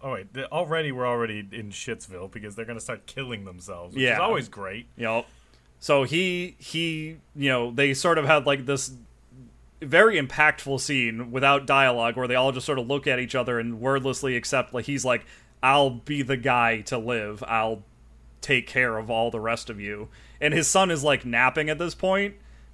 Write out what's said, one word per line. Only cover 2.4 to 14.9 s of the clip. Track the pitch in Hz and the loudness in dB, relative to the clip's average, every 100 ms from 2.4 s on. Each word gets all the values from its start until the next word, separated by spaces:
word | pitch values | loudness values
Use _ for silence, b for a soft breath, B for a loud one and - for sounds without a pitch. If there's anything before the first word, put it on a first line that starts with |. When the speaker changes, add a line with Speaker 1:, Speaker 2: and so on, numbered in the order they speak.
| 104 101 | -14 -12
Speaker 1:
they're | |
gonna | 113 117 | -12 -10
start | - 110 - | -10 -10 -10
killing | - 131 110 | -12 -8 -10
themselves, | 98 90 87 87 87 | -10 -16 -14 -12 -10
which | 135 | -2
Speaker 2:
Yeah. | 127 | 0
Speaker 1:
is | 107 | 2
always | 196 190 117 | 2 0 -4
great. | 104 95 107 120 - | -10 -10 -10 -14 -6
Speaker 2:
Yep. | 113 113 - b b b b _ | -2 -2 -4 b b b b _
So | - 143 | 2 2
he, | 127 165 185 180 180 - | 4 2 0 0 -4 -10
he, | - 165 165 160 156 160 _ 147 | -8 -4 -4 -4 -8 -14 _ -2
you | 139 | 0
know, | 127 120 | 2 0
they | 120 143 | 2 2
sort | 131 180 160 | 2 2 2
of | |
had, | 143 156 135 | 4 4 4
like, | 139 | 0
this | 127 135 - 127 117 _ _ 131 120 - - - | 0 -2 -4 -10 -20 _ _ -20 -20 -20 -20 -14
very | 143 165 220 185 | 2 6 8 6
impactful | 131 - 151 - 139 135 | 0 2 2 2 -2 -4
scene | 139 135 117 113 120 | 0 0 0 -2 -6
without | 127 139 139 135 | 2 4 4 4
dialogue | 139 135 120 117 120 | 4 6 4 0 0
where | 123 | 0
they | 127 | 2
all | 131 | 2
just | 127 | 0
sort | 139 135 | -2 -2
of | 120 | 0
look | 143 143 | -2 0
at | 127 | -2
each | 123 | 0
other | 131 123 120 | -2 0 -2
and | 117 113 | -2 -4
wordlessly | 127 135 135 123 135 123 | 0 0 0 -2 -2 -2
accept, | - 135 120 | 0 -2 -2
like, | 123 | -4
he's | 113 | -4